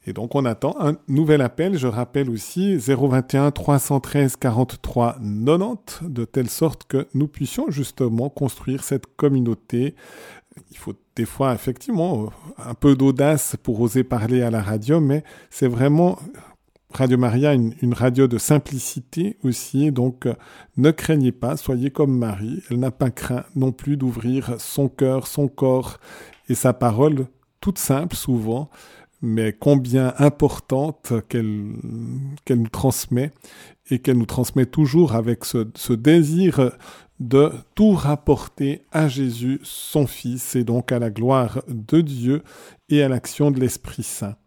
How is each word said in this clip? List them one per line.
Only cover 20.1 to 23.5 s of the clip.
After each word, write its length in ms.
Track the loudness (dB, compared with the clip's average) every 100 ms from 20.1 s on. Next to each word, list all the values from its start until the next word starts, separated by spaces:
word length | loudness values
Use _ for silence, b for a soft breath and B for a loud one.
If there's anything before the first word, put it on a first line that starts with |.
| -2 -4
euh, 100 | -6 B B B 2
ne 120 | 2
craignez 440 | 2 0 2 2
pas, 240 | 0 -4 -6
soyez 340 | -4 -2 -4
comme 260 | 0 0 2
Marie. 460 | -2 -4 -6 -8 -6
Elle 80 | -4
n'a 120 | -4
pas 180 | -2 -2
craint 340 | -2 -6 -6 -6